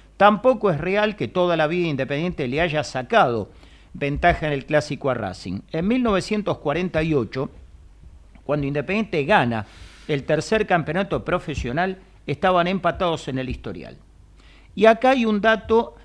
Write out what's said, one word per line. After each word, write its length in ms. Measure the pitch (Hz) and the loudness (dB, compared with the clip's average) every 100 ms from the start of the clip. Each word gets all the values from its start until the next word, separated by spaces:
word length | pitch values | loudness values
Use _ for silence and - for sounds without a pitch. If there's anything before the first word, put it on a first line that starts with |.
| - - | -8 4
Tampoco 540 | 196 214 254 240 202 | 6 6 4 4 2
es 100 | 147 | 0
real 360 | 175 202 214 - | 0 0 0 -2
que 120 | 117 | -4
toda 280 | 180 180 165 | 0 2 2
la 80 | 151 | 0
vida 220 | 175 170 | 0 -2
Independiente 600 | 139 131 143 175 170 131 | -2 -2 -4 -4 -4 -4
le 140 | 143 | 0
haya 200 | 170 151 | 0 -2
sacado 680 | - 131 131 226 147 117 95 - - - - | -4 -6 0 2 4 0 -6 -12 -20 -20 -20
ventaja 520 | - 143 143 175 156 156 | -6 -4 2 2 2 0
en 80 | |
el 100 | 143 | -4
clásico 460 | 127 151 143 139 135 | 0 0 0 -4 -4
a 40 | |
Racing. 460 | 120 101 92 98 92 - | -2 -4 -8 -8 -10 -6
En 160 | 160 190 | -4 -2
mil 160 | 254 | 0
novecientos 540 | 240 190 - 214 175 147 | 2 0 0 -4 -4 -4
cuarenta 440 | 147 151 185 160 | -4 -2 -2 -2
y 100 | 165 | 0
ocho, 380 | 143 107 131 143 - - - - - - - - - | 0 0 -4 -8 -10 -20 -20 -20 -20 -20 -20 -20 -12
cuando 220 | - 147 139 | -4 -2 -2
Independiente 560 | 147 139 202 202 165 | -4 -2 -2 -2 -2
gana 420 | 139 202 120 113 101 - - - - | 2 4 4 0 -6 -14 -20 -12 -4
el 140 | 143 | -4
tercer 440 | 127 156 - 220 214 | 0 -2 0 0 2
campeonato 600 | 175 151 165 - 139 131 | 0 0 -4 -2 -4 -2
profesional, 720 | 175 - 135 120 143 185 185 - - - | -4 -2 -6 -4 -2 -2 -4 -14 -12 -8
estaban 420 | 143 190 180 175 | -2 2 2 2
empatados 600 | 190 170 - 180 160 - | 0 -2 -2 -2 -2 -4
en 100 | 131 | -6
el 120 | 127 | -6
historial. 480 | - 110 87 60 - - - - - - - - | -8 -10 -12 -14 -18 -20 -20 -20 -20 -20 -20 -12
Y 120 | - 214 | 4 6
acá 240 | 226 254 | 6 4
hay 160 | 262 226 | 2 2
un 160 | 208 | 2
dato 540 | 220 220 - 226 226 - | 2 0 2 0 0 -6